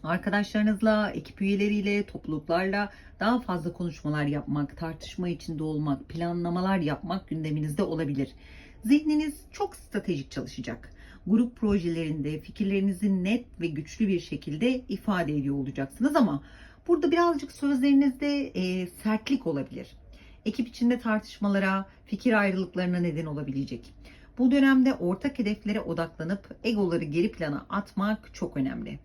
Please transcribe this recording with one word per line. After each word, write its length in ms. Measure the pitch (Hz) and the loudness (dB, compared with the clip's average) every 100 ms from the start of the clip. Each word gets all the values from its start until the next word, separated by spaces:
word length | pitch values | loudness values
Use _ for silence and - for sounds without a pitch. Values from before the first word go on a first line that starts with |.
Arkadaşlarınızla, 1080 | 156 180 - 202 202 214 208 202 220 214 208 | -2 -2 0 0 0 2 2 4 4 4 2
ekip 320 | - - - | -4 -10 -4
üyeleriyle, 640 | 196 196 202 208 196 202 202 | 0 2 2 2 2 0 -2
topluluklarla 840 | - - 156 151 170 190 202 202 - - - | -8 -6 -6 0 0 2 0 -2 -6 -20 -2
daha 200 | 202 247 | 2 2
fazla 320 | 240 180 160 | 0 -4 -4
konuşmalar 520 | 175 175 - 151 151 | -4 -6 -4 -2 0
yapmak, 520 | 147 147 - 147 143 - | 0 -2 -2 -2 -2 -6
tartışma 520 | 165 160 - - 180 | -8 -8 -12 -6 -4
içinde 340 | 175 - 156 | -4 -6 -6
olmak, 460 | 156 151 151 135 - | -4 -2 -2 -4 -4
planlamalar 720 | 165 170 175 170 175 185 196 | -6 -4 -2 -2 0 0 2
yapmak 500 | 156 151 165 190 - | 0 -2 -4 -6 -4
gündeminizde 540 | 160 156 151 151 147 | -6 -4 -2 -2 0
olabilir. 460 | 196 160 147 139 135 - - - - - | 0 0 -2 -2 -4 -6 -20 -20 -20 -8
Zihniniz 500 | 214 294 311 302 311 285 - | 4 4 6 2 0 -6 -16
çok 240 | - 403 - | -6 -6 -6
stratejik 540 | - 208 - 151 139 | -8 -6 -2 -4 -4
çalışacak. 600 | - - - 120 117 - - - - - | -8 -8 -8 -8 -10 -14 -20 -20 -12 2
Grup 300 | 220 240 - | 4 2 0
projelerinde 840 | 214 202 170 165 160 156 143 156 | 2 2 0 -2 -2 -2 -4 -6
fikirlerinizi 840 | - - 196 196 196 185 214 190 | -10 -4 0 2 0 0 0 2
net 200 | 180 240 - - | 2 0 -2 -6
ve 60 | 170 | -4
güçlü 420 | 147 151 - 214 | -4 -10 -2 0
bir 120 | 180 | 0
şekilde 600 | - 147 - 151 233 254 - | -2 -8 -6 0 0 0 -4
ifade 480 | 196 - 185 170 151 | -6 -2 -2 0 0
ediyor 180 | 139 | -2
olacaksınız 600 | 139 135 139 135 - 262 302 | -2 -4 -6 -8 0 2 4
ama 260 | 208 143 - - - - - | 4 2 -8 -20 -20 -16 0
burada 220 | 339 320 | 2 4
birazcık 420 | 339 349 302 277 | 4 4 2 -4
sözlerinizde, 960 | - 285 277 277 277 277 262 285 285 269 | -4 0 2 6 6 4 2 -2 -2 -2
e, 400 | 180 185 185 180 | -2 -2 -2 -4
sertlik 600 | - 214 220 - 262 165 | -4 -2 -2 0 -2 0
olabilir. 400 | 143 - - - - - - - - 214 | -4 -4 -10 -14 -18 -20 -20 -20 -8 -6
Ekip 220 | 208 233 | -4 -6
içinde 300 | - 240 247 | 0 0 2
tartışmalara, 880 | 233 214 214 - 202 196 190 190 190 - - | 0 -2 -2 -4 0 2 2 0 -4 -14 -8
fikir 260 | 202 254 | -2 4
ayrılıklarına 680 | 214 202 185 185 180 180 180 | 4 4 0 -2 -2 0 2
neden 280 | 175 151 160 | 0 -2 -4
olabilecek. 680 | 147 143 135 139 120 - - - - - - | -6 -4 -4 -4 -8 -12 -20 -20 -20 -20 2
Bu 120 | 254 | 4
dönemde 440 | 277 269 262 254 | 6 6 8 6
ortak 440 | 247 175 190 180 175 | 4 0 0 -4 -2
hedeflere 420 | 202 208 202 208 | -2 -2 -2 -4
odaklanıp 760 | - 160 165 - 160 202 - - | -2 -4 -4 -6 -6 -6 -6 -6
egoları 400 | 220 214 185 165 | -2 2 2 2
geri 280 | 151 151 214 | 0 0 0
plana 340 | - 156 143 - | 0 -4 -4 -4
atmak 640 | 196 202 - 202 214 - | -6 -4 -2 0 -2 -6
çok 220 | - 175 - | -8 -6 -2
önemli. 420 | 135 120 117 143 | -4 -4 -10 -12